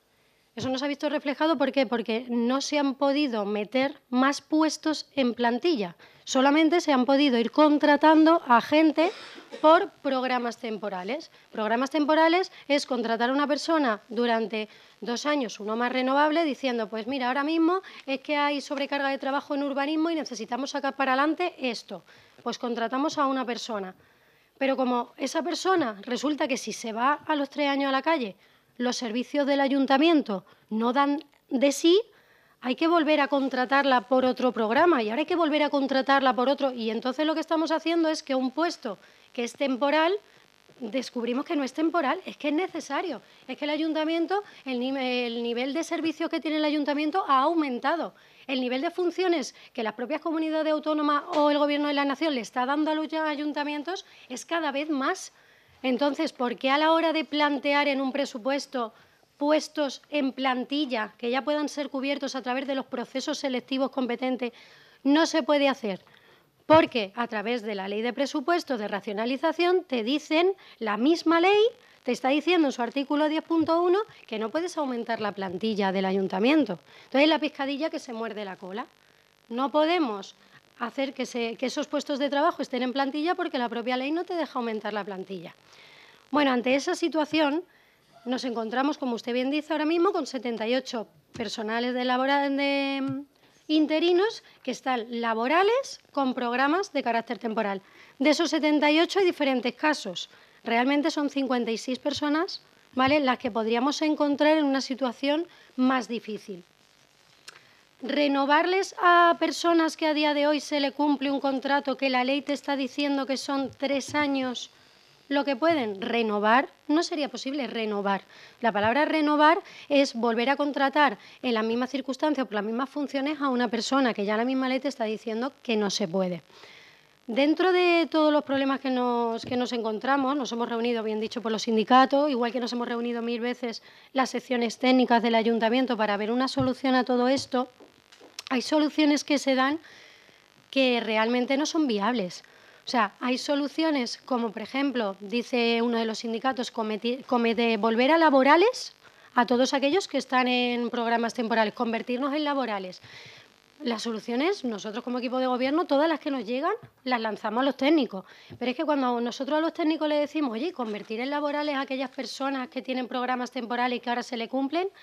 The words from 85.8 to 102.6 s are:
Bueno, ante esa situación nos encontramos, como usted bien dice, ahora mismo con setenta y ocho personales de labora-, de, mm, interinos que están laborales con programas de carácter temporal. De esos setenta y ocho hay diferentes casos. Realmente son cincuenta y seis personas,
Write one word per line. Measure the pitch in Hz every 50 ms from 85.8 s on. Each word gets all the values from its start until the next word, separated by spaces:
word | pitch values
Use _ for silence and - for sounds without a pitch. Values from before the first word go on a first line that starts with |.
| - - - - - - - - _ -
Bueno, | - 294 294 269
ante | 254 240 208 254 262
esa | 277 262 359 359
situación | - 339 330 262 311 294 - - 311 311 285 285 330 359 - _ _ _ _ _ _ _ _ _ - -
nos | 240 254 240 -
encontramos, | 262 226 226 226 220 214 254 269 294 294 -
como | 277 254 240
usted | 208 - 240 233
bien | 254 254 269
dice, | 285 302 294 - 320
ahora | 302 302
mismo | 302 339 349 349 403
con | 403 359 277
setenta | - - 262 214 247 233 214 220 220
y | 247
ocho | 262 254 - - 233 202 - _ _ _ _ -
personales | - 233 208 - - 214 214 220 233 240 247 247
de | 247 247
labora-, | 254 247 254 262 277 277 285 277 285
de, | 277 269 277 277 277 277 277 277 277 269
mm, | 269 269 269 269 285 - _ _ _ _ _ _ _ -
interinos | 311 311 311 262 311 320 339 349 359 349 392 453 - - - - - _ -
que | 262
están | 240 - - 269 254 240 214 240 240 233
laborales | 233 233 226 220 233 262 302 349 392 415 466 539 539 - - - _ _
con | - 285 277 254 247
programas | 262 247 233 240 247 269 285 311 370 403 - -
de | 277 -
carácter | 240 226 233 226 - 240 202
temporal. | - 233 220 226 214 202 196 190 - _ - - - - - -
De | 277 311
esos | 285 - 339 277
setenta | 302 320 254 302 302 294 294 294
y | 302 320
ocho | 339 330 - 392
hay | 403
diferentes | 349 - - 294 269 262 247 - 247 -
casos. | - - 302 294 - - 208 175 - - - _ - - _ _ _ -
Realmente | 233 233 233 247 269 285 294 285 320
son | - 311 294 277
cincuenta | - 277 269 247 262 247 233 226
y | 226 202
seis | - - 254 -
personas, | - 294 269 - 302 294 294 311 349 392 - -